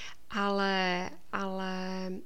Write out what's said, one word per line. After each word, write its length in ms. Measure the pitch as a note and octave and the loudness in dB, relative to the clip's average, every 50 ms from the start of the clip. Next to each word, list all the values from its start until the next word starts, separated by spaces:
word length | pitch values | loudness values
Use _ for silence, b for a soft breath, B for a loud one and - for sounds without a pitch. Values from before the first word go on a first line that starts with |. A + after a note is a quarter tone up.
| B B B B - - | B B B B -8 -4
ale, 800 | - G3+ G3+ G3+ G3+ G3+ G3 G3 F#3+ F#3+ F#3 F3+ F3+ F3+ F#3 - F#3+ - - - | -2 0 2 4 4 4 4 4 4 4 4 4 2 2 0 -2 -6 -8 -6 -4
ale 800 | - G3 G3 F#3+ F#3+ F#3+ F#3+ F#3 F#3 F#3 F#3 F#3 F#3 F#3 F#3 F#3 F#3 - - | -2 -2 0 0 -2 -2 -2 -2 -2 -2 -2 -2 -2 -2 -2 -2 -4 -4 -6